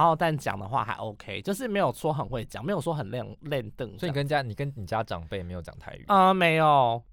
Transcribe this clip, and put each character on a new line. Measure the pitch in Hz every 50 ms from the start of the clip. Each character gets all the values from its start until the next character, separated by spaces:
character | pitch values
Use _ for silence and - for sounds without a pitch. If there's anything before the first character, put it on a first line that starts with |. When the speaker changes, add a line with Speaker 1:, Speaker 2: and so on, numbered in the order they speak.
| 151
Speaker 1:
后 | 170 160
但 | 156 180 165 156 135
讲 | - 120 98 101
的 | 101 95
话 | 131 127 117
还 | - 113
OK， | - 107 110 104 - - - 98 95
就 | 101 - 202
是 | 190 269 240
没 | 202 202
有 | 185 139
说 | 117 - - 160 151
很 | 143 139 95
会 | 131 123 104
讲， | - - 101 113
没 | 160
有 | 208 175
说 | 127 170 165
很 | 151 123 98
练， | 110 127 110 104 101 -
练 | - 151 147 135 120 104
凳 | - - 131 110
这 | -
样。 | 113
Speaker 2:
所 | - 175
以 |
你 | 139
跟 | 143 143 143
家， | 151 143 135
你 | 120 104
跟 | - 143 143 139
你 | 143 98
家 | 87 - 110 113
长 | - 104 85 82 80
辈 | - 98
没 | 90 87 90
有 | 90
讲 | 82 - - -
台 | - - -
语？ | - - -
Speaker 1:
呃， | 208 196 185 190 190
没 | 190 180 165 160 160
有。 | 160 156 147 139 127 117 117 120 - -